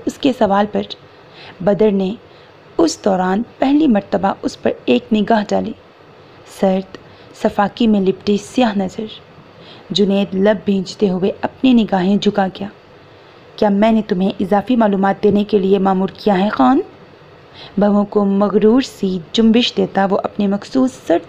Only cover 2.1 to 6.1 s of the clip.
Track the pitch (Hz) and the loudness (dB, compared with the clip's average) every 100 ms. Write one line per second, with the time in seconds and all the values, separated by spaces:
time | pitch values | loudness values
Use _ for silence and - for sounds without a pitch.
2.1 | 233 - - - - - - 320 - 208 | -6 -14 -20 -20 -20 -12 -2 -2 0 -2
3.1 | 185 185 190 240 - 269 294 311 202 - | 0 0 -2 -4 -4 0 2 2 0 0
4.1 | 196 196 - - - - - - 247 - | -2 -2 -4 -8 -4 -6 -4 0 0 0
5.1 | 214 202 226 202 196 202 - - - - | -2 2 0 0 -4 -4 -10 -20 -20 -20